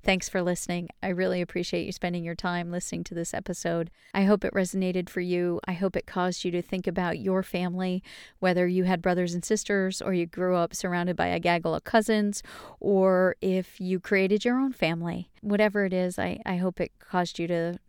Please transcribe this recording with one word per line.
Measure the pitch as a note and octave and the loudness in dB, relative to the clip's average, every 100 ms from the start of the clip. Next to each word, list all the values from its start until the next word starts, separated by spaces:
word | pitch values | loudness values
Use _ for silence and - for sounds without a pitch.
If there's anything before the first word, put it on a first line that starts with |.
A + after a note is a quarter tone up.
Thanks | - F#3 - | 2 0 0
for | F#3+ | -2
listening. | F3 F3 - F3 F3 - | 0 0 -2 -4 -6 -6
I | F#3+ | -4
really | F3+ F#3 F3+ | 0 0 0
appreciate | F3 F3+ F3 F3 - | -2 -4 -2 -2 -4
you | |
spending | - F3+ F3 | -4 -4 -4
your | E3+ | -6
time | E3+ F#3 F3 E3+ | -6 -4 -4 -4
listening | F3 - E3+ | -6 -6 -8
to | E3+ | -6
this | E3+ E3+ | -6 -4
episode. | - - F3 F3 E3+ E3+ - - | -6 -6 -6 -2 -2 -4 -10 -6
I | G3 | 2
hope | G3 G#3 | 4 4
it | A3+ | 4
resonated | G3 F#3 G3 F#3 F#3 F3+ | 0 0 0 0 0 -2
for | - | -4
you. | F3+ F3 F3 E3+ | 0 0 0 -2
I | - | -4
hope | F3 G3 - | -2 0 -2
it | - | -4
caused | - F3+ F3+ | -2 -2 -2
you | F#3 | -2
to | F3 | -2
think | F3 F#3 F3+ | -4 -4 -2
about | F3 F3+ E3 | -2 -2 -2
your | F#3+ F#3 | 0 0
family, | F#3 F3+ F3+ F3+ F#3 F3+ - - - _ | 0 -4 -2 -2 -2 -4 -6 -20 -20 _
whether | F#3 F3+ F3+ | 2 4 4
you | F#3 | 4
had | F3+ F3+ | 2 2
brothers | F#3 F3+ F3+ | 2 2 0
and | F3 | -2
sisters | - G#3+ - G3+ F#3+ F#3 | 0 -2 0 0 0 -2
or | - | -2
you | F#3 E3+ | 0 0
grew | - F3+ F3+ | 0 2 2
up | E3+ | 2
surrounded | - F#3 F3 F3 E3+ | -2 -2 0 0 0
by | F3 | 0
a | E3+ | 2
gaggle | F3 F3 E3 | 2 2 0
of | D#3 | -2
cousins, | - A#3 G#3+ A3 G#3 G3+ - - - - | 2 2 4 2 2 -2 -10 -18 -18 -6
or | - G3 F#3+ F#3 F#3 - | 2 4 6 6 4 2
if | F#3+ F#3 F3+ - | 0 0 -2 -8
you | F#3 F#3 | -2 -2
created | - G3 F#3+ G#3 | 2 2 4 4
your | A#3+ B3+ | 2 2
own | C4+ | 0
family. | B3+ D#3+ E3 E3+ F3 F3+ - | 0 0 0 -4 -6 -8 -10
Whatever | G#3+ G3+ G#3+ G#3 G3 | -2 2 4 2 0
it | |
is, | F#3 F3+ F#3 | 0 -2 -2
I, | F3+ - | -4 -4
I | - F3+ | -4 -2
hope | F#3 F#3 | -2 -2
it | F3 _ | -6 _
caused | - F#3 F3 - | -4 -2 -2 -4
you | E3+ | -2
to | F3 E3 F3 | 0 -2 -6